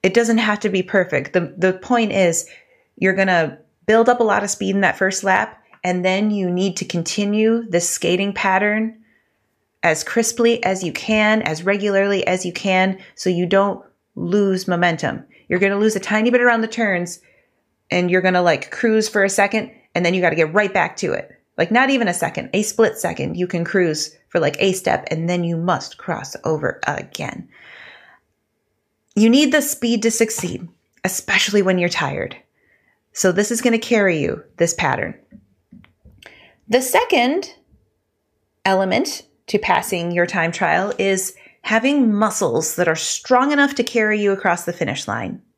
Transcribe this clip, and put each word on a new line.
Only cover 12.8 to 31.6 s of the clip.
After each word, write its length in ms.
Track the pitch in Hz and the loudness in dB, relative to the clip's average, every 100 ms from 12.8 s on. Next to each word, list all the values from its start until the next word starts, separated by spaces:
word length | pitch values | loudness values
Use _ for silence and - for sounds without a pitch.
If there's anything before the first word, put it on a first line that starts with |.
| 190 185 - - | 2 -2 -12 -6
so 120 | 185 | -2
you 180 | 175 175 | 0 2
don't 380 | 190 202 - - _ _ | 2 2 -2 -12 _ _
lose 540 | - 170 208 202 190 185 | -10 -2 0 2 0 -2
momentum. 560 | 175 175 160 139 - - _ _ | 0 0 0 -4 -6 -12 _ _
You're 100 | 180 | 0
gonna 200 | 196 202 | 0 2
lose 180 | 214 208 | 0 0
a 40 | |
tiny 300 | - 214 226 | -2 0 2
bit 100 | 247 | 4
around 200 | 240 233 | 4 2
the 80 | 220 | -2
turns, 520 | 233 220 180 175 - _ _ _ _ _ _ _ | -2 -2 -2 -4 -10 _ _ _ _ _ _ _
and 180 | 180 180 | 0 2
you're 120 | 185 | 2
gonna, 220 | 185 180 | 4 4
like, 280 | 175 156 - | 4 2 -2
cruise 380 | - 233 220 214 | -2 2 2 2
for 160 | 214 | 2
a 40 | 196 | 2
second, 440 | 196 196 220 - - _ 165 | 2 0 0 -6 -14 _ -2
and 100 | 175 | 0
then 80 | |
you 60 | 185 | 2
gotta 160 | 180 160 | 2 2
get 180 | 156 | 2
right 180 | 180 202 | 2 2
back 240 | 196 160 - | 0 -2 -2
to 140 | 175 | -4
it. 200 | - - - _ - | -4 -8 -20 _ -4
Like, 140 | 170 | 2
not 180 | 226 269 | 2 4
even 160 | 269 208 | 2 0
a 80 | |
second, 360 | 175 - - - | -2 -4 -6 -4
a 80 | 196 | -2
split 340 | 208 - 226 220 | -2 2 2 2
second, 400 | 175 170 135 156 | -6 -4 -6 -4
you 120 | 180 | -4
can 160 | 175 | -4
cruise 520 | 165 196 175 151 - _ _ | -2 0 0 -2 -6 _ _
for, 100 | 180 | -2
like, 180 | 151 156 | -2 0
a 120 | 196 | 0
step, 360 | 185 - - - | 0 -2 -2 -2
and 180 | 160 165 | -4 -2
then 140 | 180 | -2
you 140 | 170 165 | -2 -2
must 420 | 175 147 - - | -2 -2 -4 -14
cross 380 | - 170 - - | -8 -8 -8 -8
over 360 | - 156 139 - - | -4 -2 -4 -4 -6
again. 640 | 147 - - - - - _ - - - - - _ _ _ _ _ _ _ _ _ _ 208 | -6 -10 -10 -10 -10 -18 _ -20 -20 -20 -20 -20 _ _ _ _ _ _ _ _ _ _ 4
You 120 | 220 | 6
need 220 | 262 302 | 6 4
the 100 | 302 | 2
speed 400 | 285 - 240 226 | 0 -4 -2 0
to 80 | 226 | 0
succeed, 560 | 226 220 - 175 - 170 _ _ _ | 0 -2 -2 -6 -8 -12 _ _ _
especially 580 | 190 - - - - 202 | -6 -6 -4 -2 2 2